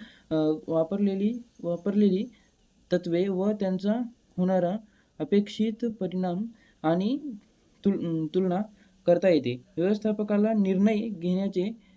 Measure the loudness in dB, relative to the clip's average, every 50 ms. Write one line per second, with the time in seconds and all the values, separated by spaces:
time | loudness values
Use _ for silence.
0 | -10 -20 -20 -20 _ _ 0 2 2 2 0 0 -2 -2 0 0 0 0 0 0
1 | 0 0 0 0 0 -2 -2 -4 -10 -16 _ -8 -6 -4 -4 -2 -4 0 2 4
2 | 4 4 4 2 -2 -6 -10 _ _ _ _ _ _ _ _ _ _ _ -2 -2
3 | 0 0 0 0 0 0 0 0 0 0 0 0 -2 -2 -2 -2 -2 -2 -2 -2
4 | -4 -6 -10 _ _ _ _ -2 0 2 2 2 2 0 -2 -4 -8 _ _ _
5 | _ _ _ -8 -2 2 2 2 2 0 -2 -2 -2 -2 -2 -4 -6 -6 -4 -4
6 | -6 -4 -4 -4 -4 -2 -4 -4 -6 -8 -10 _ _ _ _ _ -2 0 0 2
7 | 0 -2 -2 -4 -6 -12 -14 -14 -18 _ _ _ _ _ _ _ -2 0 0 0
8 | -2 -2 -2 -2 -4 -2 0 0 0 0 0 -2 -4 -6 -10 _ _ _ _ _
9 | _ 2 2 4 6 4 4 4 2 0 -4 -6 -10 _ _ -2 0 0 0 0
10 | 0 -4 -2 -2 -2 0 2 2 2 2 2 2 2 2 2 4 4 4 2 2
11 | -2 -4 -8 -6 -2 -2 -2 0 -2 -2 -2 -2 -2 -2 -6 -10 _ _ _